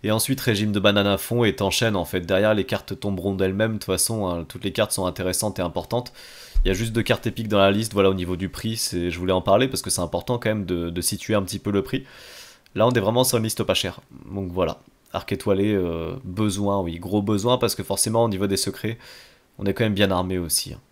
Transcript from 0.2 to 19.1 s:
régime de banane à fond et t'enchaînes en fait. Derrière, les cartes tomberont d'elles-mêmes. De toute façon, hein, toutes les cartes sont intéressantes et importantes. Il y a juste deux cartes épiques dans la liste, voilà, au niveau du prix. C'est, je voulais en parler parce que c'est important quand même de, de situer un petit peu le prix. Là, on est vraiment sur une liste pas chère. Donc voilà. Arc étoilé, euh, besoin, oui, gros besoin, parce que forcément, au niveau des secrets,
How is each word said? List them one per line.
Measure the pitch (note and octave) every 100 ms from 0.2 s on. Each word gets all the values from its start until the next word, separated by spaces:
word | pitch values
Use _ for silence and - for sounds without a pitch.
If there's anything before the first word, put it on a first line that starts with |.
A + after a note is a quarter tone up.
| - C3
régime | - G2+ G#2+
de | G2+
banane | G#2 G2+ G2+
à | G2
fond | - A#2
et | A2+
t'enchaînes | - G2 - A2+ G2+
en | E2
fait. | F#2
Derrière, | F2 F#2+ G#2+
les | G#2
cartes | F#2 G#2 - G2+
tomberont | G#2 F#2+ F#2+
d'elles-mêmes. | F#2+ F#2+ G2 A2+
De | G#2+
toute |
façon, | - F#2 - A2+ F#2+
hein, | F2 E2
toutes | -
les | G2+
cartes | F#2 G#2
sont | -
intéressantes | F2+ F2 F#2 F#2 G#2+ F#2+
et |
importantes. | F2 E2 - A#2+ B2 - - - - -
Il | F#2
y |
a |
juste | F#2+ A2+
deux | A2+
cartes | A2 A2+ A2+
épiques | G#2 A2
dans | G#2
la | G2
liste, | G2+ A2
voilà, | G2+ F#2+
au |
niveau | F#2+ F2 F2+
du | F#2+
prix. | - A2 A2
C'est, | - F2+ F2
je | E2+
voulais | F#2
en | F#2
parler | F#2 G2+ C3
parce | -
que | -
c'est | -
important | F2 F2 - A#2+
quand | A2
même | G#2+
de, | F2+ F2 E2+
de | F2
situer | E2 G#2 -
un | G#2+
petit | F#2+ G2+
peu | G#2
le | G2+
prix. | F#2+ C3 - - - - - - _
Là, | - A2+
on |
est | A#2
vraiment | G2 A#2+
sur | B2+ A#2+
une |
liste | A2 -
pas | G#2+
chère. | F#2 F#2 - _ C2 -
Donc | G2 F#2
voilà. | F2+ E2 - _ _ _
Arc | E2+ -
étoilé, | G2 - G2 G#2
euh, | G2+ F2 E2 E2 F2+
besoin, | - F2+ G#2+ F#2+ G2+ G2+
oui, | F2 E2+
gros | F#2 G#2
besoin, | G2+ G#2 A2+ B2
parce | A#2
que | -
forcément, | F#2+ E3+ A2 A2+
au | A#2
niveau | F#2+ G2
des | F#2+
secrets, | - - G#2+ A#2 -